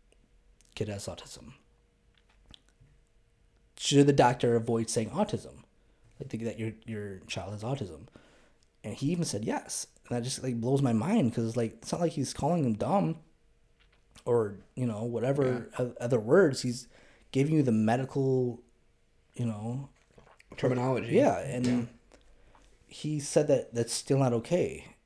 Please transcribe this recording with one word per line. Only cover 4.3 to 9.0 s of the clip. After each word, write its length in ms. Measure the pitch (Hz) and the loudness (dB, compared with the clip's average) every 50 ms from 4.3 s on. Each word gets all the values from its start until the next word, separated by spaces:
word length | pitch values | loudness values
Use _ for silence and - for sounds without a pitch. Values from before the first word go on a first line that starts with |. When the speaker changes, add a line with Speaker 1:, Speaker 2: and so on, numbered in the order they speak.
| 123 - - 120 117 | 4 4 2 4 4
Speaker 1:
avoid 340 | 117 110 120 117 113 113 - | 2 2 2 0 0 0 0
saying 200 | - 113 113 107 | -2 -2 -2 -2
autism? 540 | - 180 214 208 - - - 64 64 - - _ _ _ _ _ _ _ _ - _ - | 0 0 0 0 -2 -6 -6 -12 -18 -20 -20 _ _ _ _ _ _ _ _ -20 _ -16
Like, 100 | 135 131 | -12 -10
thinking 160 | - 110 113 | -8 -6 -6
that 140 | 113 - 113 | -6 -6 -4
your, 140 | 110 113 107 - - | -6 -6 -8 -10 -12
your 340 | 113 110 104 104 101 95 95 - | -10 -8 -8 -8 -10 -12 -14 -12
child 240 | - - 98 87 98 | -12 -10 -10 -8 -10
has 120 | 107 101 107 | -10 -8 -6
autism?" 440 | 120 139 - 107 90 80 73 120 - - - - - _ _ _ _ _ _ _ _ _ _ - | -6 -6 -6 -6 -8 -10 -14 -18 -20 -20 -20 -20 -20 _ _ _ _ _ _ _ _ _ _ -12
And 120 | 110 - | -12 -8
he 160 | - | -4